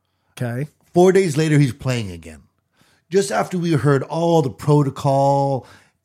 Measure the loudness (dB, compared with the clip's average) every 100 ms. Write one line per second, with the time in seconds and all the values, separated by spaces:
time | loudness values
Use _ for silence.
0 | _ _ _ -12 -8 -8 -10 _ _ 4
1 | 4 4 2 0 2 2 2 -2 -6 -6
2 | -6 -12 -16 -20 _ _ _ _ _ _
3 | _ -2 -2 -4 -4 -4 -2 0 2 2
4 | 0 -4 0 2 0 -4 0 2 2 -2
5 | -2 0 0 0 -2 -4 -8 -20 _ _